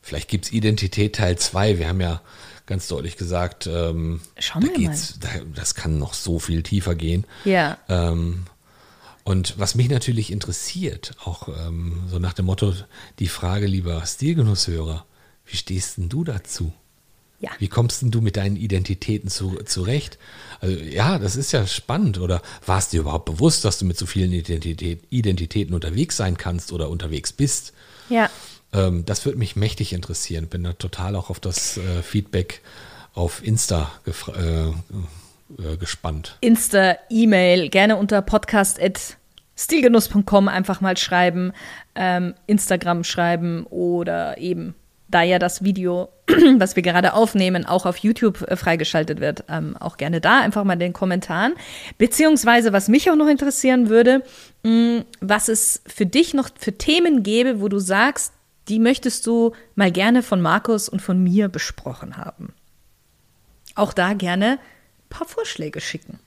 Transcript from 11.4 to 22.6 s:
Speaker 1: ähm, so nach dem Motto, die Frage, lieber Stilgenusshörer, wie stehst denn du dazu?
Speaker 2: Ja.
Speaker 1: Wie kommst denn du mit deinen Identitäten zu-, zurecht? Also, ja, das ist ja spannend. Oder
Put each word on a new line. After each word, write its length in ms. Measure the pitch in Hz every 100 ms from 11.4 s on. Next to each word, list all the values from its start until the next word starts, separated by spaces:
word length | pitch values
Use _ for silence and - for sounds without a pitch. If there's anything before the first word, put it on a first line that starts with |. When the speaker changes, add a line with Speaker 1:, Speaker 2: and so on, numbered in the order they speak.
| -
Speaker 1:
ähm, 560 | 76 82 85 87 85 90
so 100 | 90
nach 140 | 90
dem 120 | - 92
Motto, 280 | 95 104 92 - - - -
die 80 | 90
Frage, 360 | - 90 98 101
lieber 400 | 95 87 82 85
Stilgenusshörer, 1000 | - 139 170 110 95 - 82 78 82 - _ _ _ _
wie 120 | -
stehst 400 | - 95 - -
denn 120 | 87
du 140 | 131
dazu? 480 | 165 104 - - 82 - _ _ _ _ _ _
Speaker 2:
Ja. 120 | - -
Speaker 1:
Wie 80 | 98
kommst 340 | - 117 -
denn 80 | 123
du 120 | 113
mit 140 | 110 101
deinen 180 | 98 101
Identitäten 760 | 107 95 92 95 - 107 95
zu-, 280 | - 95 95 98
zurecht? 520 | - 92 143 - - - - - -
Also, 160 | 90 90
ja, 440 | 78 76 123 190
das 160 | 95 113
ist 160 | -
ja 160 | 139 95
spannend. 520 | - - 143 190 92
Oder 220 | 90 87 - -